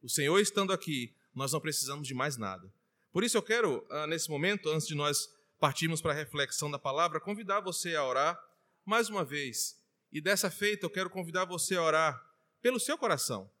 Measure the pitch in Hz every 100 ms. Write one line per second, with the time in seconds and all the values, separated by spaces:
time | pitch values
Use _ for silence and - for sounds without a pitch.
0 | 127 - 143 180 208 - 196 190 175 143
1 | 117 _ _ 127 135 156 160 143 135 143
2 | 139 131 143 131 104 92 92 _ _ _
3 | _ 175 226 226 - 226 220 123 - 147
4 | 151 165 156 147 170 208 160 156 147 151
5 | 147 143 - _ _ _ 151 131 165 160
6 | 165 147 147 147 139 - 151 143 143 139
7 | 170 156 - 208 208 202 190 170 180 160
8 | 139 127 147 170 - _ _ _ - 220
9 | 220 208 151 147 135 113 - - _ _
10 | _ 151 156 196 190 - 208 208 175 180
11 | 185 185 170 170 185 180 - 185 165 160
12 | 160 127 - _ _ _ 240 254 - 320
13 | 240 151 - 110 95 _